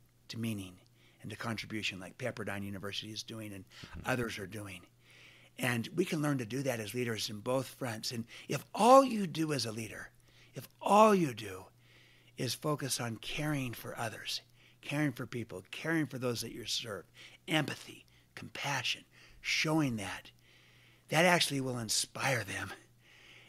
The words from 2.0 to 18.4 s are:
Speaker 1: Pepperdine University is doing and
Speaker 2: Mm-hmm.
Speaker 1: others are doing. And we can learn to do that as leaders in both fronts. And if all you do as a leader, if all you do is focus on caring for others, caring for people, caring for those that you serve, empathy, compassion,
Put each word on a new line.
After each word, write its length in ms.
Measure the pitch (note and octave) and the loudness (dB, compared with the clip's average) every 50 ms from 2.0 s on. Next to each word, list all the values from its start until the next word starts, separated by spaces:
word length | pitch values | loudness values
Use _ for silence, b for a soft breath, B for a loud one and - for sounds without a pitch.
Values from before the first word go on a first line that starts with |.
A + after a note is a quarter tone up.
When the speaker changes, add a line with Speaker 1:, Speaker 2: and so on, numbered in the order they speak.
| F#2 F2 - - | -12 -12 -10 -6
Speaker 1:
Pepperdine 460 | B2+ A#2 A2 A2 G2+ G#2 G2+ G2+ G2 | -6 -6 -4 -4 -6 -4 -4 -4 -6
University 480 | G2+ G2+ F#2 G2 G2+ G2 - A2 G#2+ | -6 -8 -6 -8 -6 -6 -8 -8 -8
is 100 | G#2+ G#2 | -10 -10
doing 300 | - - A#2 A2 G#2+ G#2 | -10 -10 -10 -10 -10 -10
and 120 | G2 G2 - | -10 -12 -14
Speaker 2:
Mm-hmm. 360 | - - - - - - E2+ - B2 | -16 -18 -18 -16 -14 -12 -8 -2 -2
Speaker 1:
others 280 | B2+ B2 A#2+ A2 - G#2+ | 0 0 0 -4 -4 -6
are 80 | G2 | -8
doing. 340 | F2 A2 G#2+ G2+ G2 F#2 F2 - - _ B B B B B B B B B B B B - | -8 -8 -8 -8 -8 -12 -14 -16 -20 _ B B B B B B B B B B B B 0
And 300 | B2+ B2 A#2+ A#2 G#2+ - - | 0 2 2 2 -2 -2 0
we 100 | E3 - | 0 0
can 180 | - F3+ D3+ | 2 2 0
learn 160 | D3 D3 C#3+ C3 | 2 2 2 0
to 80 | A#2 | -2
do 160 | G2+ A#2+ C#3 | -4 -4 -2
that 180 | C3 C3+ A#2+ A2+ | 0 0 0 0
as 140 | G#2+ G2 A#2+ | -2 -4 -2
leaders 360 | B2 B2+ A#2+ A2 G2+ - A2+ | -2 0 0 -2 -2 -4 -6
in 100 | G#2+ G#2 | -6 -6
both 280 | G#2 B2 B2+ C3+ B2 - | -2 0 0 0 0 -2
fronts. 440 | - - C3+ A#2+ A2 A2 A2+ - | -8 -6 -6 -6 -6 -4 -6 -6
And 120 | B2+ A#2 - B B B B B | -4 -6 -6 B B B B B
if 160 | - C3+ - - - | -4 -4 -4 -6 2
all 300 | - G#3 A#3+ C4 C4+ C#4 | 6 10 12 12 10 10
you 220 | B3+ A3 G#3 G3 | 8 2 -2 -2
do 260 | D#3 C#3 D#3 D#3+ D3+ | -2 0 -2 0 0
as 140 | D3 B2+ A#2 | 0 0 -2
a 60 | A2+ | -2
leader, 380 | G#2+ A2+ A2+ G#2 - - - - - - B B B B B B B | -4 -6 -8 -8 -8 -12 -14 -14 -18 -20 B B B B B B B
if 140 | - - - - - | -16 -16 -16 -14 -4
all 340 | - - G3+ G#3+ A3 G#3+ G3+ | 4 6 10 10 10 10 10
you 200 | F#3 E3 C3+ A2+ | 6 4 2 0
do 320 | G#2+ A2 G2 F#2 F#2+ - - _ B B B B B B B B B B B B | -4 -8 -8 -10 -10 -12 -16 _ B B B B B B B B B B B B
is 180 | - C3+ A#2 - | -4 -2 -2 -2
focus 460 | - - D3+ D3 - D3 B2 - - | -2 0 -2 0 0 -2 -2 -2 -2
on 160 | A#2+ A#2 A2+ | -2 -4 -4
caring 580 | - - - - - D3+ D3+ D3 C#3 C3 B2 A2+ | -6 -6 -6 -4 -2 0 0 0 0 -2 -4 -6
for 220 | - - - - - | -8 -10 -10 -6 -4
others, 420 | A#2 A2+ - - - - - - - b b b b b b b | -4 -4 -6 -6 -6 -6 -6 -6 -8 b b b b b b b
caring 320 | - - C#3+ D3 D3+ C#3+ | -8 -4 0 2 2 0
for 140 | - - B2 | 0 -4 -8
people, 360 | - - A#2+ A2 - - F#2 - - | -6 -4 -6 -6 -6 -8 -12 -10 -10
caring 360 | - - - D#3+ E3 D#3+ D3+ | -12 -6 -2 0 0 0 0
for 120 | B2+ C3+ A#2+ | 0 -2 -2
those 220 | B2+ B2 A#2 G#2+ | -2 -2 -2 -2
that 120 | A2+ - | -4 -8
you 120 | - A#2+ G#2+ | -8 -10 -6
serve, 400 | F#2 - - - A2+ G2 F2 - _ B B B B B B B | -4 -4 -4 -4 -6 -8 -10 -10 _ B B B B B B B
empathy, 600 | - D#3+ D#3 C#3 - - - - - - - - b b b b b b | 0 2 2 2 0 -4 -8 -10 -16 -18 -20 -20 b b b b b b
compassion, 720 | - | -14